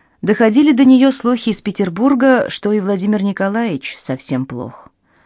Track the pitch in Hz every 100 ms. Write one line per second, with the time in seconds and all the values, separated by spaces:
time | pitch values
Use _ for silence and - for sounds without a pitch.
0 | _ _ 175 208 226 220 302 247 262 254
1 | 262 - 233 247 226 202 214 196 190 170
2 | 262 269 269 254 - - 208 214 190 196
3 | 202 214 202 185 196 214 233 143 - -
4 | - 131 - 131 131 123 - - - _
5 | _ _